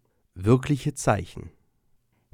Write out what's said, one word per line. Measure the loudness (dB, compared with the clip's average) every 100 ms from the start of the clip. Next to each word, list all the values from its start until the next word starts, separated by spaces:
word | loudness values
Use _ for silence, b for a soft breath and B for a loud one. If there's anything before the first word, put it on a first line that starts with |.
| _ _ _ -4
Wirkliche | 4 4 4 -2 -2
Zeichen. | -2 0 0 -2 -14 -18 _ _ _ _ _ _ _ _